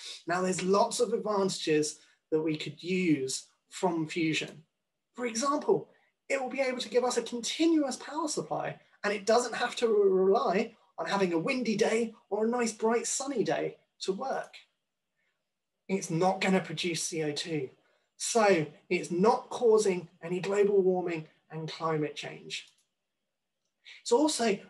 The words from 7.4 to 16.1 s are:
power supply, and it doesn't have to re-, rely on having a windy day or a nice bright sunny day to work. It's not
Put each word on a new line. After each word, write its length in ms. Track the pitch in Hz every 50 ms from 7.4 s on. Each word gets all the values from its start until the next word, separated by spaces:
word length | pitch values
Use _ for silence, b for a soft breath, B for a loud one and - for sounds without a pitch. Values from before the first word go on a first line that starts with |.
| 233 - - - 320 330 330 311 294 262 240 -
power 300 | - - 277 302 330 302
supply, 520 | - - - - 180 156 151 147 156 - b b b b b
and 100 | 202 202
it 120 | 208 196
doesn't 300 | - 220 240 247 240 220
have 200 | - 247 240 - -
to 100 | 247 226
re-, 220 | 214 208 202 196
rely 680 | 190 185 190 190 196 240 269 226 175 202 233 233 B B B B B B
on 100 | 170 -
having 260 | 190 196 196 185 170
a 40 | 165
windy 380 | 170 269 269 254 247 226 214
day 380 | 202 220 - 220 226 233 226 B B B B
or 160 | 196 208 220
a 40 | 226
nice 220 | 240 247 240 220
bright 340 | 220 - 220 220 233 233 226
sunny 380 | - - - 277 277 277 240 175
day 340 | 156 147 - 156 160 - - _ _ _ -
to 140 | - - 190
work. 420 | 202 262 269 226 160 160 - - - - _ _ _ _ _ _ _ _ _ _ _ _ _ _ _ _ _ _ _ _ _ _ _ _ -
It's 200 | 190 190 -
not 300 | -